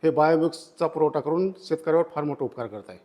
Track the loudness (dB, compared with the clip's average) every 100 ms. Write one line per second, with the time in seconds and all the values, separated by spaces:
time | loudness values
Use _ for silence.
0 | 2 4 4 4 2 -2 -18 _ -4 0
1 | 0 0 -2 -2 -2 -4 -6 -4 0 0
2 | 0 -2 -6 -4 -6 -6 -10 -10 -16 -20